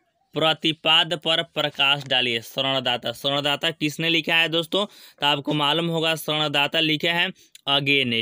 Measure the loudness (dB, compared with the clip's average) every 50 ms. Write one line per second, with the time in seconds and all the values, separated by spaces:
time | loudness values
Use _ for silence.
0 | _ _ _ _ _ _ -4 0 2 2 2 2 0 -2 -2 0 0 2 2 2
1 | 2 0 -2 -6 -2 -2 0 0 -2 -4 -4 -2 -2 -2 0 0 2 2 2 0
2 | 0 0 0 2 2 2 0 -2 -4 -6 -6 -4 -2 0 0 0 0 0 -2 -2
3 | -2 -6 -8 -4 -4 -2 -2 0 0 0 -2 0 -2 -4 -4 -2 -4 -4 -2 -2
4 | -2 0 0 0 0 2 2 2 2 2 0 -2 -2 0 -2 -2 -2 -2 -6 -20
5 | -20 -20 -12 -4 0 0 0 0 0 -2 0 0 2 2 2 0 0 0 -2 0
6 | 0 0 -2 -2 -2 -4 -2 -2 -2 0 2 0 0 2 0 0 0 0 0 0
7 | 0 0 0 0 0 -2 -4 _ -20 _ _ -14 -4 0 0 0 2 2 2 2
8 | 2 2 0 -2